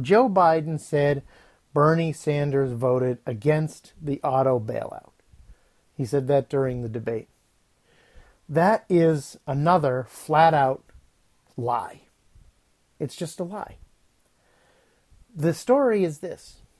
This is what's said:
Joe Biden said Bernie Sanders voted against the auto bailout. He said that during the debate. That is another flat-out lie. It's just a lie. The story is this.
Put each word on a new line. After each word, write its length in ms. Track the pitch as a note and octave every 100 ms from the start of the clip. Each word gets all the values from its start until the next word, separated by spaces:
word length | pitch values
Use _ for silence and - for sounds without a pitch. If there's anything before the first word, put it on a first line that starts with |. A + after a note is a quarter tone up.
Joe 280 | B2+ G#3 C4
Biden 500 | F#3+ E3+ D#3+ D#3 D#3
said 440 | - D3 C#3+ C#3 - - _ _ _
Bernie 400 | C#3+ D3+ E3 E3
Sanders 580 | C#3+ - D3 C#3+ C#3 C3+
voted 460 | A#2 B2+ B2+ B2+ B2 -
against 680 | A2+ C#3 D3+ D#3 - - -
the 200 | D3+ C#3
auto 360 | D3 C3 C3+ B2+
bailout. 520 | A2 A2+ - - - _ _ - - - _ _ _ -
He 80 | B2
said 220 | C#3+ B2+
that 220 | C#3+ -
during 320 | C#3 C3 B2
the 60 | A#2
debate. 400 | A#2 A2+ A2+ - _ _ _ _ _ _ _ _ - - _ -
That 380 | D3+ F3+ A3 -
is 480 | F3+ E3 D#3 - - -
another 640 | C#3 D#3 F3+ C#3+ B2+ A#2+
flat-out 720 | - - D#3 E3 D#3 C3+ C3+ _ - _ _ _ _ _ -
lie. 440 | A#2+ A#2+ E2+ - _ _ _ _ _ _ _ _ _ -
It's 160 | D3 -
just 240 | E3 -
a 40 |
lie. 340 | F3 G#3 - - - _ _ _ _ _ _ _ _ _ _ _ _ _ _ G#3
The 180 | D#3
story 500 | D#3 - C4+ C4 G#3+
is 160 | F3 D3
this. 420 | F3+ - - - _ _